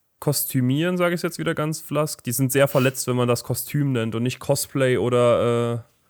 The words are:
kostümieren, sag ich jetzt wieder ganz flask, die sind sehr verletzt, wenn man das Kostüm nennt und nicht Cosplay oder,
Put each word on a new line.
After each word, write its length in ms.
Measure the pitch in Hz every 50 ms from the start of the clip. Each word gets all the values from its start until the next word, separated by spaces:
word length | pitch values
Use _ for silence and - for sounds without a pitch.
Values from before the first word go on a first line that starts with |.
| _ _ _ -
kostümieren, 800 | - 151 139 - - - - 131 123 123 135 147 165 180 180
sag 160 | 180 175 175 175
ich 100 | 165 -
jetzt 160 | 170 - -
wieder 160 | 160 165 160
ganz 260 | - 151 156 160 -
flask, 420 | - - 147 147 151 151 - - -
die 80 | 127 117
sind 180 | 131 135 127 -
sehr 160 | 135 139 139
verletzt, 380 | - 143 127 135 135 - -
wenn 100 | - 123
man 120 | 123 123 120
das 160 | 120 117 -
Kostüm 480 | - 123 - - - - 147 143 139 131
nennt 220 | 117 113 113 110
und 80 | 113 120
nicht 160 | 123 123 -
Cosplay 580 | - - 139 - - - - 139 131 127 123
oder, 880 | 95 98 123 123 123 123 120 117 82 104 120 117 120 120 120 117 117 113 _ _ _ _ _